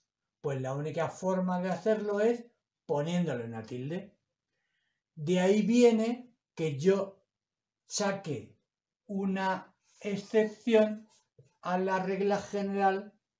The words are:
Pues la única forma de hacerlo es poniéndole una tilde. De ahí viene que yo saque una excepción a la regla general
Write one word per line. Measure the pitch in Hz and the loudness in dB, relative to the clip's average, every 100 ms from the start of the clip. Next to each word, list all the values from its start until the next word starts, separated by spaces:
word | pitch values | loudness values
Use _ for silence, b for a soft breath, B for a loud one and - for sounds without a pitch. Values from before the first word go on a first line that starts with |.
| _ _ _ _ | _ _ _ _
Pues | 151 135 | -6 -4
la | 131 | -4
única | 139 151 160 156 | -4 -4 -4 -4
forma | - 185 185 180 180 | -4 -2 -2 0 -2
de | 185 | -2
hacerlo | 180 214 214 208 202 | -2 0 0 0 0
es | 214 240 - _ _ _ - | 2 0 -4 _ _ _ -6
poniéndole | 147 151 175 170 123 | -4 0 0 -2 -2
una | 117 113 | -6 -10
tilde. | 110 123 135 175 - _ _ _ _ _ _ _ _ _ _ | -10 -10 -8 -8 -10 _ _ _ _ _ _ _ _ _ _
De | - 151 180 | -8 -2 2
ahí | 185 214 | 4 4
viene | 208 240 240 220 226 247 - _ _ | 4 6 8 6 2 -2 -8 _ _
que | - 160 135 | -6 -4 0
yo | 170 196 196 - _ _ _ _ _ _ _ | 2 2 0 -8 _ _ _ _ _ _ _
saque | - 202 - - 127 - _ _ _ _ _ - | -4 -2 -4 -6 -10 -10 _ _ _ _ _ -10
una | 196 196 190 190 185 - _ _ _ | -6 -2 -2 -2 -4 -8 _ _ _
excepción | 208 202 - 220 214 - - 220 214 214 - _ _ _ _ _ | -8 -6 -2 0 0 -2 2 4 4 0 -10 _ _ _ _ _
a | 170 180 | -4 -2
la | 190 185 | 0 -2
regla | 185 190 202 202 | -2 -2 0 0
general | - 202 196 196 190 190 214 - _ _ | -2 -4 -4 0 2 2 -4 -16 _ _